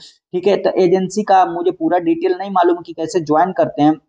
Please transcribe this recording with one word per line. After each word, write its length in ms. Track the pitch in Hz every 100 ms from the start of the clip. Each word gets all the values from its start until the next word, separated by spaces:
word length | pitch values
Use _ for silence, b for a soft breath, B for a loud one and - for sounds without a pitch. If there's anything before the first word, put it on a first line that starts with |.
| B B _
ठीक 140 | 180 185
है। 100 | 196
तो 120 | -
एजेंसी 540 | - 180 190 185 214
का 220 | 208 190 175
मुझे 260 | 170 175
पूरा 280 | - 160 180
detail 380 | 165 165 180 180
नहीं 140 | 196
मालूम 260 | 190 170 175
कि 160 | 165
कैसे 260 | 170 160 185
ज्वाइन 320 | 147 151 180
करते 300 | 175 156 -
हैं। 200 | 147 160